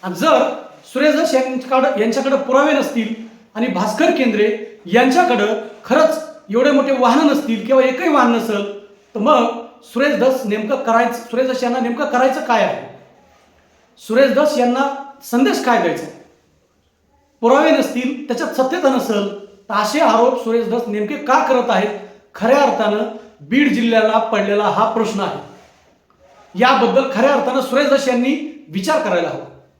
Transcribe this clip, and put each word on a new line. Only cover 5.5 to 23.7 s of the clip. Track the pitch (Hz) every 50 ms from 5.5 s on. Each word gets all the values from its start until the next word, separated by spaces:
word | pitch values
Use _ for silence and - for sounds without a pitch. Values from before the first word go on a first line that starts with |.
| 220 - - - - - -
खरंच | - 240 302 311 320 302 - - - - - _ -
एवढे | 196 233 254 294
मोठे | 277 269 262 269 269 247
वाहनं | 247 233 240 294 320
नसतील | 285 269 - - - 226 202 -
किंवा | 226 269 262
एकही | 262 262 254 - 370 339
वाहन | 294 277 247 233
नसेल, | 233 226 202 - 214 202 202 - - - -
तर | - - _ _ _ _ 226
मग | 208 269 311 247 226 - - - - - - -
सुरेश | _ - - 233 277 294 277
धस | - 240 262 262 254 -
नेमकं | 208 202 220 220 - 277
करायचं, | 262 - 233 226 226 226 233 -
सुरेश | - - - - 240 262 254
धस | 254 - 254
यांना | 240 240 254
नेमकं | 233 240 233 254 294
करायचं | - - 247 254 269 262 302
काय | - - 233 214
आहे? | 196 - - - - - - - - _ _ _ _ _ _ _ _ _ _ _ _ _ _ _ _ _ _ _
सुरेश | - - 220 247 277 262
धस | - 262 302 302 277 247
यांना | 240 240 247 262 277 277 - - - - - - - -
संदेश | - 240 269 403 - - -
काय | - - -
द्यायचा? | 185 170 - - - - - - - _ _ _ _ _ _ _ _ _ _ _ _ _ _ _ _ _ _ _ _ _ _ _
पुरावे | 226 233 262 285 311 320
नसतील, | 320 277 - - - 240 254 262 294 - - -
त्याच्यात | 240 - 330 -
सत्यता | - - 262 262 311 349 302 262
नसेल, | 262 226 202 - 214 202 202 196 - - -
तर | - - _ _ _ 202
असे | 208 208 - - 302
आरोप | 330 247 220 220 226 254 - - -
सुरेश | 226 226 233 226
धस | 190 226 240 -
नेमके | 214 208 214 208 208 294
का | - - - 262 311 269
करत | - 262 247 233 233
आहेत? | 214 185 208 208 - - - - - - _ _ _
खऱ्या | - 196 233 269 285
अर्थानं | 285 240 - - 214 208 208 214 233 - - - - - _ _
बीड | 147 139 208 269 294 277